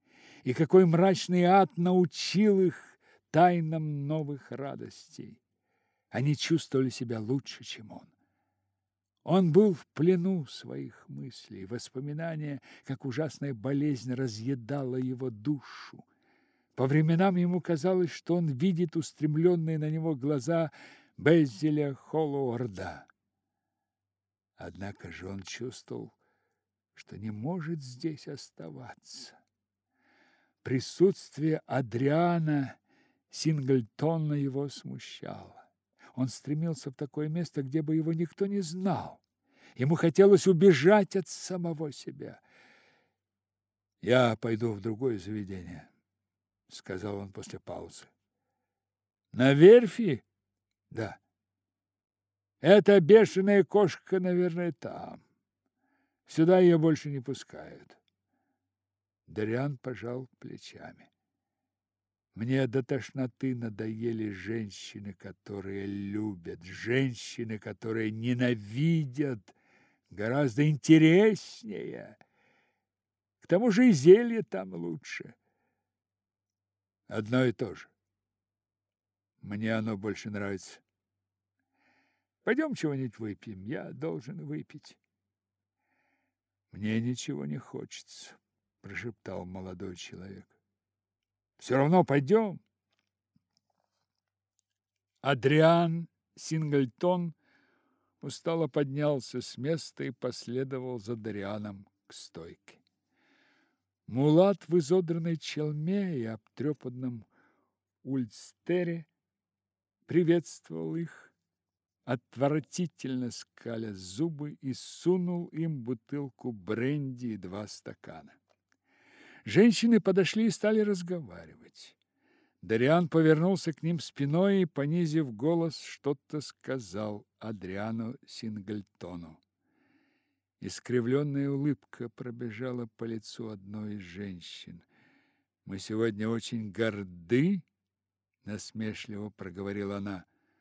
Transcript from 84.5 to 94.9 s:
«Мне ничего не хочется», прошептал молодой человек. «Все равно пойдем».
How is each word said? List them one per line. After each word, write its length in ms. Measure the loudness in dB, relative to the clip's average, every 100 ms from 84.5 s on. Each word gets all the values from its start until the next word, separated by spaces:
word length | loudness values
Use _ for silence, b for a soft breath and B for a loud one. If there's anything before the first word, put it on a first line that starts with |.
| -12 -12 -20 -20 -20 _ _ _ _ _ _ _ _ _ _ _ _ _ _ _ _ _
«Мне 300 | -8 -4 -2
ничего 460 | -2 -4 -8 -8 -8
не 100 | -10
хочется», 800 | -10 -14 -14 -16 -20 -20 -20 -20 _ _ _ _
прошептал 640 | -16 -12 -12 -14 -12 -12 -10
молодой 500 | -12 -12 -12 -12 -12
человек. 520 | -16 -16 -16 -18 -20 _ _ _ _ _ _ _ _ _ _ _
«Все 200 | -2 2
равно 260 | 4 4
пойдем». 580 | 4 0 2 2 2 -6 _ _ _ _ _ _ _ _ _ _ _ _ _ _ _ _ _ _ _ _ _ _ _